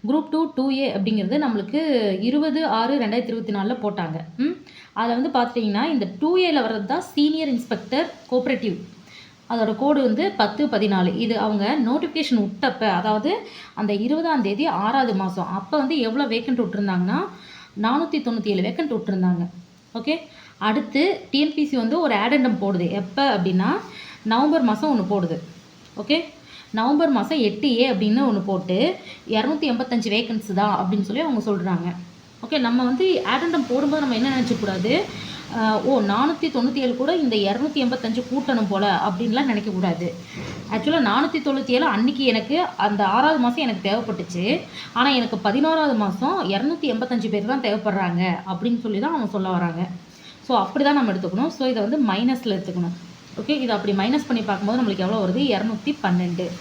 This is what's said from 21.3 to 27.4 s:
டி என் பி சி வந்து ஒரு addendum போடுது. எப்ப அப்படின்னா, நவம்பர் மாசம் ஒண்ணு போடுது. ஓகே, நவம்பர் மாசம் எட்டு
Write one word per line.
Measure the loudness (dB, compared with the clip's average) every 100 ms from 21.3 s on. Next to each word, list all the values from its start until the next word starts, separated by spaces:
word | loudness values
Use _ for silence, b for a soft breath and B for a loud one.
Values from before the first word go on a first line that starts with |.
டி | 0
என் | 0
பி | 0
சி | 0 0
வந்து | 0 0
ஒரு | 2
addendum | 2 2 4 4 2
போடுது. | 0 0 0
எப்ப | -2 -4 0 2 2
அப்படின்னா, | 2 2 2 0 -4 B B B
நவம்பர் | 0 2 4 4
மாசம் | 2 2 2 0
ஒண்ணு | 2
போடுது. | 0 0 -4 -8 -20 -20 -20 -18 -14
ஓகே, | 0 0 0 -14 B B B
நவம்பர் | -2 2 4 4
மாசம் | 2 0
எட்டு | 2